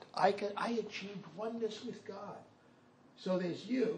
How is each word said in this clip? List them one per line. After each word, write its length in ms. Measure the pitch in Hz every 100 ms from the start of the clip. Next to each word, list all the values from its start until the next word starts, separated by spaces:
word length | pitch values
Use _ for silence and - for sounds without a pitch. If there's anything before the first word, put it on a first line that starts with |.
| -
I 180 | - 180
can, 180 | 202 208
I 180 | - 208
achieved 520 | 233 196 - 196 196 160
oneness 480 | 160 226 233 220 -
with 220 | 240 180 -
God. 300 | 196 202 - - - - - - - - -
So 220 | 190 180
there's 260 | 180 143 196
you, 300 | 254 214